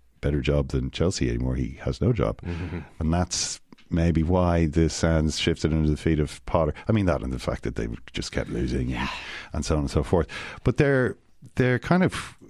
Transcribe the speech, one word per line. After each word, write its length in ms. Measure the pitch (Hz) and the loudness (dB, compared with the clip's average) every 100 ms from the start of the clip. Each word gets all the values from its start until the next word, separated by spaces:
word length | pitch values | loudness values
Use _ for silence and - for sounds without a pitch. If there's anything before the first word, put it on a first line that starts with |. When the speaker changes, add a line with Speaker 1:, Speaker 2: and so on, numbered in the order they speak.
| _ _ | _ _
Speaker 1:
better 220 | - 71 | -2 0
job 280 | 65 71 65 | 2 0 0
than 200 | 67 65 | -2 -4
Chelsea 400 | - 85 - 64 | -2 -2 0 -2
anymore. 260 | 58 64 64 | 0 -2 -2
He 240 | 62 67 | -4 -6
has 180 | - - | -6 -2
no 100 | 95 | 0
job. 300 | 117 - - | 2 0 -2
Speaker 2:
Mm-hmm. 380 | 87 82 87 87 - - | -6 -8 -8 -10 -10 -4
Speaker 1:
And 140 | 78 | 0
that's 480 | 85 87 - - - - - - | 0 0 -2 -6 -8 -14 -20 -4
maybe 340 | 85 85 80 | 0 2 2
why 420 | 80 90 87 85 82 | 2 4 4 4 4
the 240 | 78 80 | 4 2
sands 480 | - 82 80 78 - | 2 2 2 2 0
shifted 320 | - 80 78 | 0 0 2
under 160 | 78 76 | 2 2
the 80 | 73 | 2
feet 220 | 85 76 | 2 2
of 240 | 73 - - | 0 -4 -2
Potter. 260 | 87 78 - - | 0 0 -2 0
I 20 | |
mean, 140 | 110 92 | 2 2
that 160 | 69 | 0
and 100 | 62 | -2
the 80 | 64 | -4
fact 220 | - 60 | -4 -4
that 120 | 60 57 | -4 -4
they 120 | 57 57 - | -6 -8 -10
just 200 | - - | -8 -6
kept 180 | - 58 | -4 -4
losing 400 | 57 64 64 62 | -4 -2 -2 -2
Speaker 2:
Yeah. 120 | 62 | -4
Speaker 1:
and, 80 | 65 - - - - | -6 -8 -12 -14 -8
and 120 | 73 76 | -6 0
so 100 | 78 | 0
on 60 | |
and 100 | 69 | 0
so 100 | 78 | 0
forth. 240 | 69 87 78 - - - | 2 2 0 -4 -12 -4
But 140 | - - | 0 2
they're, 380 | 143 135 123 - _ - - - | 4 4 2 -2 _ -20 -8 0
they're 220 | 127 123 | 2 2
kind 260 | - 175 | 2 4
of, 320 | 143 - - - - | 4 0 -8 -16 -16